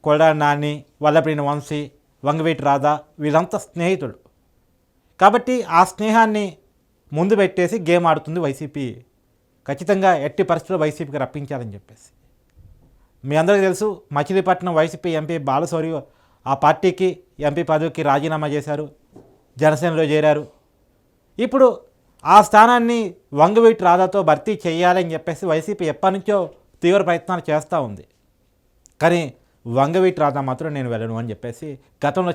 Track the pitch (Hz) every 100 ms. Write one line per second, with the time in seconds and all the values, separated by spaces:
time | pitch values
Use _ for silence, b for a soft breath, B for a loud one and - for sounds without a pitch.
0 | 151 151 160 156 147 147 147 147 - -
1 | 151 160 156 151 143 147 135 151 143 _
2 | _ _ 139 156 160 143 139 139 147 151
3 | - - 147 156 175 - - 170 170 185
4 | 135 - _ _ _ _ _ _ _ _
5 | _ - 196 240 254 247 180 170 185 -
6 | 214 226 220 214 196 - _ _ _ _
7 | - 147 190 208 190 180 175 220 165 175
8 | 170 151 151 175 147 135 147 147 127 -
9 | _ _ _ _ _ _ - 151 175 190
10 | 190 160 147 170 175 160 - 185 151 151
11 | 143 143 127 151 139 135 113 98 _ 107
12 | _ _ _ _ _ _ - _ _ _
13 | _ _ 135 151 170 202 190 185 214 180
14 | - 143 151 190 185 180 180 160 165 -
15 | 175 160 156 165 135 135 170 165 160 156
16 | - _ _ _ 131 135 147 151 185 185
17 | 185 156 _ - 147 151 156 156 165 165
18 | 143 143 160 156 151 147 151 147 147 _
19 | _ - - _ _ 123 156 147 170 160
20 | 151 151 151 147 139 _ _ _ _ _
21 | _ _ _ - 247 269 254 - _ _
22 | _ _ 151 202 - 214 233 240 233 233
23 | 208 - - 139 170 220 226 220 175 180
24 | 185 202 160 151 - 208 175 165 180 185
25 | 170 160 170 156 180 160 160 196 160 -
26 | 190 196 208 202 165 - _ - 175 196
27 | 175 170 - 175 - 151 151 165 117 98
28 | - _ _ _ _ _ _ _ _ -
29 | 165 170 143 - _ _ 120 123 143 185
30 | 185 151 143 139 135 131 160 143 123 110
31 | 113 113 117 101 120 - 156 131 _ -
32 | 143 185 180